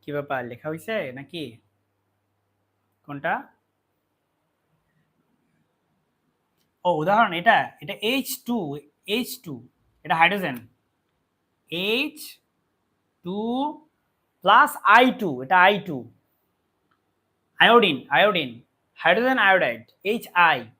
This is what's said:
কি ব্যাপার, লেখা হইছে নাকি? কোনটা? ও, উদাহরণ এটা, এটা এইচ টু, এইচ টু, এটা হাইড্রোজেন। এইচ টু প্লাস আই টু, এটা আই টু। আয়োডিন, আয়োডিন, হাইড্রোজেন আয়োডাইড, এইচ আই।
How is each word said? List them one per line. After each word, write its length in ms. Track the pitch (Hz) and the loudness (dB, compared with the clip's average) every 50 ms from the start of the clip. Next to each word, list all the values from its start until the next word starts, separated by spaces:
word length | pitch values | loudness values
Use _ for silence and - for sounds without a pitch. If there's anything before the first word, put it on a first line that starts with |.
| _ | _
কি 60 | - 143 | -8 -8
ব্যাপার, 240 | 147 143 143 143 131 123 120 | -8 -6 -6 -6 -6 -6 -8
লেখা 160 | 120 117 _ 156 160 | -14 -12 _ -10 -10
হইছে 220 | 160 160 - 226 214 175 135 123 135 | -10 -10 -8 -8 -6 -6 -8 -12 -14
নাকি? 260 | 139 139 - 175 151 123 113 110 _ _ _ _ _ _ _ _ _ _ _ _ _ _ _ _ _ _ _ _ _ _ _ _ _ _ _ _ _ | -18 _ -14 -14 -14 -14 -16 -20 _ _ _ _ _ _ _ _ _ _ _ _ _ _ _ _ _ _ _ _ _ _ _ _ _ _ _ _ _
কোনটা? 280 | - 143 139 147 165 190 247 - - _ _ _ _ _ _ _ _ _ _ _ _ _ _ _ _ _ _ _ _ _ _ _ _ _ _ _ _ _ _ _ _ _ _ _ _ _ _ _ _ _ _ _ _ _ _ _ _ _ _ _ _ _ _ _ _ _ _ _ _ _ _ _ _ _ _ _ | -14 -14 -8 -4 -4 -4 -4 -6 -14 _ _ _ _ _ _ _ _ _ _ _ _ _ _ _ _ _ _ _ _ _ _ _ _ _ _ _ _ _ _ _ _ _ _ _ _ _ _ _ _ _ _ _ _ _ _ _ _ _ _ _ _ _ _ _ _ _ _ _ _ _ _ _ _ _ _ _
ও, 60 | 180 175 151 156 | -4 -2 -2 0
উদাহরণ 300 | 175 202 214 233 208 175 165 | 0 2 2 2 2 0 -2
এটা, 180 | 175 233 214 170 135 107 - _ - | 2 2 2 2 2 -2 -10 _ -14
এটা 120 | 151 196 - - 214 | -14 -12 -8 -4 -4
এইচ 180 | 254 269 262 - - - _ | -4 -4 -4 -8 -12 -12 _
টু, 120 | - 240 233 185 147 139 147 143 _ _ _ _ - 202 | -6 -6 -6 -4 -6 -10 -12 -14 _ _ _ _ -6 -6
এইচ 160 | 233 240 - - - _ | -6 -6 -8 -12 -16 _
টু, 100 | 175 143 117 120 - _ _ _ _ _ _ _ | -16 -16 -16 -16 -20 _ _ _ _ _ _ _
এটা 100 | 156 175 160 | -4 2 2
হাইড্রোজেন। 360 | 165 170 190 202 185 156 131 120 110 - _ _ _ _ _ _ _ _ _ _ _ _ _ _ _ _ _ _ _ _ | 2 2 2 0 -4 -6 -8 -8 -14 -20 _ _ _ _ _ _ _ _ _ _ _ _ _ _ _ _ _ _ _ _
এইচ 480 | 160 170 185 202 220 247 285 302 294 294 - - - _ _ _ _ _ _ _ _ _ _ _ _ _ _ _ _ _ _ | -8 -6 -4 -2 -2 -2 -4 -6 -8 -14 -20 -20 -20 _ _ _ _ _ _ _ _ _ _ _ _ _ _ _ _ _ _
টু 140 | 175 190 208 220 233 240 254 277 302 302 - _ _ _ _ _ _ _ _ _ _ _ _ _ | -10 -8 -6 -6 -6 -4 -4 -4 -6 -8 -12 _ _ _ _ _ _ _ _ _ _ _ _ _
প্লাস 280 | 175 208 233 285 285 - - - 185 208 | 4 6 6 6 4 0 -4 2 6 6
আই 80 | 233 254 262 - 254 | 6 6 6 2 -2
টু, 100 | 220 180 139 123 131 | -6 -6 -6 -6 -4
এটা 120 | - 185 180 180 | 0 4 6 6
আই 80 | 190 208 202 - - | 6 4 2 -4 -8
টু। 80 | 156 131 117 113 _ _ _ _ _ _ _ _ _ _ _ _ _ _ _ _ _ _ _ _ _ _ _ _ _ _ _ _ _ _ | -10 -10 -12 -14 _ _ _ _ _ _ _ _ _ _ _ _ _ _ _ _ _ _ _ _ _ _ _ _ _ _ _ _ _ _
আয়োডিন, 380 | 165 190 226 233 220 190 151 127 120 - 139 | 4 6 6 6 6 4 -2 -4 -6 -2 2
আয়োডিন, 340 | 156 185 208 202 175 151 127 117 120 - _ _ _ _ _ _ _ - | 2 2 4 2 0 -4 -6 -10 -16 -20 _ _ _ _ _ _ _ 0
হাইড্রোজেন 360 | 160 175 214 240 254 262 254 214 | 2 2 2 2 0 0 2 2
আয়োডাইড, 360 | 196 190 185 165 135 117 113 110 _ _ _ _ 190 | 4 4 4 2 -2 -4 -8 -12 _ _ _ _ -6
এইচ 140 | 220 233 - - _ 175 175 165 | -6 -6 -6 -6 _ 2 2 2
আই। 100 | 156 131 113 110 _ _ | 2 0 -4 -12 _ _